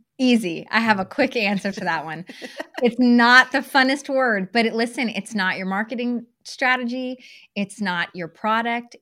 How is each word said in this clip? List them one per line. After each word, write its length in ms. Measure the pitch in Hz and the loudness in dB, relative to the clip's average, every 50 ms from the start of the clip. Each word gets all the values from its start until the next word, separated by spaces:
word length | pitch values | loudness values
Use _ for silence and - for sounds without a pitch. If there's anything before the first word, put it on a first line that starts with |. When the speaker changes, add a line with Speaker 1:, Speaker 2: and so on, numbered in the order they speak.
| _ _ _ | _ _ _
Speaker 1:
Easy. 480 | - 262 254 247 226 220 175 160 156 - - | 0 2 4 4 4 2 -2 -6 -8 -10 -4
I 80 | - 220 | -2 0
have 220 | 226 226 214 185 | 2 2 0 0
a 40 | 190 | -2
Speaker 2:
Mm. 60 | 185 | -6
Speaker 1:
quick 240 | - - 262 262 - | -2 -2 -2 0 0
answer 360 | 247 208 196 208 185 - 202 | -2 -2 0 -2 -2 -2 -4
to 80 | 190 - - | -6 -4 -4
that 200 | 180 165 160 147 | -4 -4 -4 -4
one. 200 | 160 156 160 180 - | -6 -10 -10 -12 -14
Speaker 2:
<laughs> 60 | - - - - - - - - _ - | -16 -16 -16 -16 -12 -12 -14 -12 _ 0
Speaker 1:
It's 160 | 262 240 233 247 | 0 0 2 4
not 520 | 254 240 240 240 233 240 247 254 254 254 | 4 6 6 6 8 8 8 8 6 6
the 60 | - 269 | 0 -4
funnest 480 | 240 247 - 269 262 262 269 285 - - 269 | -4 0 2 2 2 2 0 -2 -4 -2 0
word, 360 | 262 262 240 214 196 185 185 | 0 2 2 0 -2 -2 -2
but 140 | - 233 226 | 0 0 0
it, 80 | 226 - | 2 0
listen, 340 | 226 233 240 247 294 254 214 | 0 -2 -2 -2 -4 -4 -4
it's 260 | - - 196 - 226 | -4 -6 -8 -6 -4
not 220 | 208 190 185 156 | -2 -2 -2 -2
your 80 | 170 190 | -4 -4
marketing 600 | 185 190 196 220 220 262 233 247 240 240 233 233 _ _ _ _ | -4 -4 -4 -4 -4 -6 -6 -4 -4 -4 -6 -8 _ _ _ _
strategy. 800 | - - - 269 254 254 254 254 240 247 254 254 254 254 254 - - - - - _ _ | -20 -8 -2 0 0 0 0 -2 -6 -6 -6 -6 -8 -8 -12 -14 -20 -20 -20 -20 _ _
It's 240 | 202 202 196 - - | -6 -6 -6 -6 -6
not 300 | 208 190 180 175 170 - - | -4 -4 -2 -2 -4 -6 -6
your 140 | 180 170 160 | -10 -12 -12
product. 640 | - _ - 214 220 226 233 233 233 240 240 - - - | -12 _ -2 0 0 0 0 -2 -4 -4 -6 -12 -20 -12